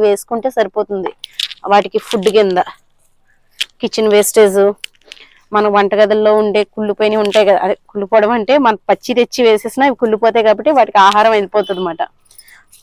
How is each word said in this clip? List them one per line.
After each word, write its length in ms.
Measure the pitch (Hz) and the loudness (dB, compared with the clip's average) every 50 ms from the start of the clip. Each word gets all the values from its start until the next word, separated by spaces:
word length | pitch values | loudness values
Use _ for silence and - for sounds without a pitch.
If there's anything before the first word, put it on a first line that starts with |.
| 214 | 2
వేసుకుంటే 440 | 208 202 196 - - 233 233 - 262 | 0 0 -2 -4 -8 -8 -6 -6 -4
సరిపోతుంది. 600 | - 240 214 190 - 214 208 - 202 196 180 - - _ - - _ - - - - - - 190 | -4 -4 -4 -4 -4 -6 -6 -4 -6 -6 -6 -8 -10 _ -18 -16 _ -10 -10 -10 -12 -12 -4 0
వాటికి 280 | 202 208 196 196 - 214 - | 0 0 0 0 -4 -6 -6
ఫుడ్ 220 | - - 214 185 214 | -4 -6 -4 -2 0
కింద 300 | 196 220 208 196 185 175 - - - _ _ _ _ _ _ _ _ _ _ _ _ _ _ _ _ - - - _ _ | 2 2 2 2 0 -2 -4 -6 -10 _ _ _ _ _ _ _ _ _ _ _ _ _ _ _ _ -14 -14 -14 _ _
కిచెన్ 300 | - 226 - 233 220 214 208 | -10 -8 -4 -2 -2 0 2
వేస్టేజ్, 460 | 208 202 - - 226 214 196 190 202 196 202 202 - - - _ _ _ _ - - - _ _ _ _ _ | 0 0 0 2 2 2 4 4 2 0 0 0 -4 -10 -20 _ _ _ _ -20 -20 -20 _ _ _ _ _
మన 140 | 214 208 214 | -2 -2 0
వంటగదుల్లో 640 | 208 202 202 202 196 214 202 214 202 214 214 214 214 214 214 | 0 2 0 0 0 2 2 2 2 2 2 2 2 2 2
ఉండే 200 | 214 208 196 208 208 - _ | 0 0 -2 -2 -2 -4 _
కుళ్ళిపోయినవి 480 | - 214 208 202 - 214 208 214 220 208 | -6 -6 -6 -4 -2 -2 -2 0 -2 -2
ఉంటాయి 200 | 202 190 214 208 202 | 0 0 2 2 2
కదా, 100 | 190 - 170 | 2 2 0
అదే 100 | 190 214 - _ _ | -2 -4 -6 _ _
కుళ్ళిపోవడం 400 | - 202 202 185 226 220 208 208 240 | -10 -10 -4 0 0 2 2 2 0
అంటే 160 | 233 208 196 269 | -2 0 0 0
మనం 220 | 302 269 233 214 185 _ - | 2 2 0 0 -2 _ -4
పచ్చి 220 | 196 - - - 247 240 | -4 -2 -4 -2 -2 -2
తెచ్చి 220 | 240 - - - 240 | -2 -2 -2 0 2
వేసేసినా 380 | 226 214 208 - 226 - 254 269 | 2 2 0 -2 -6 -4 -2 0
అవి 100 | 285 240 - | 0 0 -2
కుళ్ళిపోతాయి 440 | 247 220 214 208 233 226 214 233 214 | -2 -2 -2 0 0 0 2 2 2
కాబట్టి 240 | 220 208 208 214 208 | 2 0 2 0 0
వాటికి 280 | 208 254 226 - - 208 190 | 2 2 0 2 2 4 4
ఆహారం 240 | 196 202 208 214 226 | 4 4 4 2 2
వెళ్ళిపోతుంది 480 | 226 208 196 180 - 214 190 - 196 180 | 2 0 -2 -2 -2 -2 -2 -2 -4 -6
అన్నమాట. 220 | 185 175 165 - - - _ _ _ _ _ - _ _ - - _ _ _ _ | -6 -8 -6 -8 -10 -10 _ _ _ _ _ -20 _ _ -20 -20 _ _ _ _